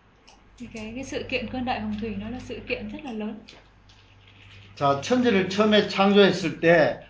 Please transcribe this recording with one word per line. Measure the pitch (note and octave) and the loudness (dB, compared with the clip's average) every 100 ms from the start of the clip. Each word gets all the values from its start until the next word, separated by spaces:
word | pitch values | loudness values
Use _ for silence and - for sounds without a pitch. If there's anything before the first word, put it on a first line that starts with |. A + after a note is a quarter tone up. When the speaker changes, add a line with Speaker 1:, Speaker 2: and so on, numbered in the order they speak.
| _ _ _ - _ - | _ _ _ -20 _ -20
Speaker 1:
Thì | A#3 | -16
cái, | A3+ G#3+ | -14 -12
cái | A#3 | -12
sự | C4+ C#4+ - | -8 -8 -6
kiện | B3+ G#3+ | -6 -6
cơn | C4 | -6
đại | B3 - | -4 -4
hồng | G#3+ G#3 | -4 -6
thủy | A3+ G3 | -6 -6
nó | G#3+ | -8
là | B3+ | -10
sự | B3+ A#3 - | -10 -12 -8
kiện | B3 G#3 | -8 -8
rất | D4+ | -12
là | D4 | -10
lớn. | A3 G#3+ - - - _ _ _ _ _ _ - - - - - - | -8 -8 -10 -16 -20 _ _ _ _ _ _ -20 -20 -20 -20 -20 -2
Speaker 2:
자, | C#3+ C#3 | 0 0
천지를 | - B3+ B3 G3 F#3 | 0 0 2 2 0
처음에 | G3+ G#3+ G#3 G3+ | 2 4 4 2
창조했을 | - G3 G3+ F#3+ - D#3+ C3 | 2 4 6 6 4 -4 0
때 | E3 E3+ C3+ A2+ - | 4 6 6 0 -10